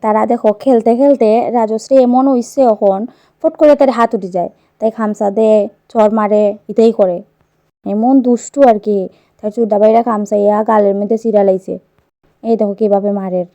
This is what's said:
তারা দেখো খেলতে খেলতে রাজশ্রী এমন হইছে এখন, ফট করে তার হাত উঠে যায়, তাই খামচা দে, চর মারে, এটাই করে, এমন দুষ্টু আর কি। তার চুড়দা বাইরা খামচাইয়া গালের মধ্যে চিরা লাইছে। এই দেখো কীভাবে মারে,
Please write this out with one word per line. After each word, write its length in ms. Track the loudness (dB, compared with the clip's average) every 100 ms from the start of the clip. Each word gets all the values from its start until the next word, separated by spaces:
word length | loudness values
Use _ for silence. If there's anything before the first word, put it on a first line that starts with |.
তারা 240 | -4 -2 -2
দেখো 280 | -2 -2
খেলতে 420 | -2 0 0 2 2
খেলতে 560 | 2 2 2 0 0
রাজশ্রী 440 | -2 -2 -4 0 2
এমন 300 | 4 2 0
হইছে 340 | 0 -2 0
এখন, 440 | 0 2 0 -2 -6 _ _ _
ফট 120 | -6 2
করে 200 | 4 4
তার 140 | 2
হাত 260 | 0 -2 -4
উঠে 120 | -6
যায়, 220 | -6 -8 _ _ -6
তাই 120 | -6
খামচা 380 | -4 -6 -4 -4
দে, 380 | 0 2 2 0 _ _
চর 220 | 0 0
মারে, 460 | 2 0 0 0 -2 -6
এটাই 240 | 0 2
করে, 300 | 2 0 -2 -10 _ _ _ _ _ -8
এমন 360 | -2 2 2
দুষ্টু 400 | 2 -2 -2 2 2
আর 120 | 2
কি। 300 | 0 -4 -4 _ _ _
তার 80 | -10
চুড়দা 280 | -4 -2 2
বাইরা 240 | 2 2
খামচাইয়া 600 | 0 -4 -2 -2 0 0
গালের 320 | 0 0 0 -2
মধ্যে 220 | -2 -4
চিরা 260 | 0 0
লাইছে। 360 | 2 0 -4 -12 _ _ _ _ _ _
এই 120 | -4 -2
দেখো 160 | -2
কীভাবে 380 | -2 0 0 -2
মারে, 340 | -4 -4 -6 -6